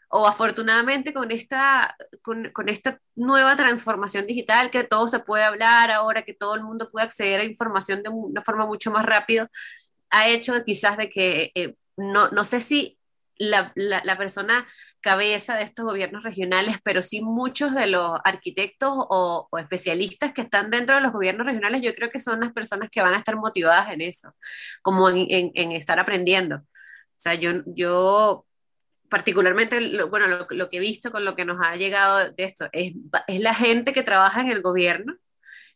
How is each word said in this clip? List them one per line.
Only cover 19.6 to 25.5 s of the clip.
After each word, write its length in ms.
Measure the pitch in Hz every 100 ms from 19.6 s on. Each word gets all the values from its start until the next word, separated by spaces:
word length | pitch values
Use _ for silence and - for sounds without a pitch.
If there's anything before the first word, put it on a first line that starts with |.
| 151 180 180 170 202 - 294
que 80 | 269
están 300 | 233 202 214
dentro 240 | 233 247 269
de 60 |
los 100 | 262
gobiernos 340 | 220 185 208 247
regionales, 360 | 226 202 254
yo 120 | 240
creo 160 | - 233
que 120 | 269
son 180 | 247 226
las 140 | 233
personas 360 | 233 220 202 214
que 120 | 226
van 120 | 185
a 40 | 202
estar 180 | 220 214
motivadas 560 | 214 185 165 170 208
en 100 | 156
eso, 320 | 170 - - _ - - - -
como 280 | 190 190 185
en, 180 | 180 -
en, 220 | 185 175